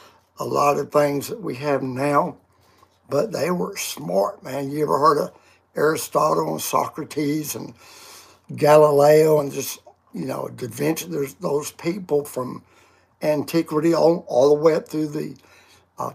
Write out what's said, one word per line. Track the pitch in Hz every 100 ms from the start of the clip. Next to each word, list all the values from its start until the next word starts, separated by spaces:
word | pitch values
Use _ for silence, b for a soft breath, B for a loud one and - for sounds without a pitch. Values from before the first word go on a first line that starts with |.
| b b b -
a |
lot | 123 135 143 143
of | 143
things | 147 147 143 135
that | -
we | 180 127
have | 147 135
now, | 131 127 143 143 170 - _ b b b b b -
but | 139 220
they | - 160
were | 180 185 -
smart, | - - 170 190 202 -
man. | 151 135 139
You | 147
ever | 151 147
heard | 156 147
of | - b b b b -
Aristotle | 151 156 - 151 151 160 160
and | 156
Socrates | - 139 131 - 143 147 147 151 147
and | - - B B B B B B B -
Galileo | 127 147 151 151 143 147 151 156 151
and | 139
just, | 139 127 - - - _
you | 202
know, | 139 135 127
Da | 120 123
Vinci? | 113 147 160 170
There's | 156 135
those | - 175 143 147
people | - 170 196 180 147
from | 143 135 127 - b b b b b _
antiquity | - 196 - 165 165 151 165
all, | 160 151 175 -
all | 123 139
the | 147
way | 160
up | 156 -
through | 156 151
the, | 151 156 143 b b b b b -
uh, | 123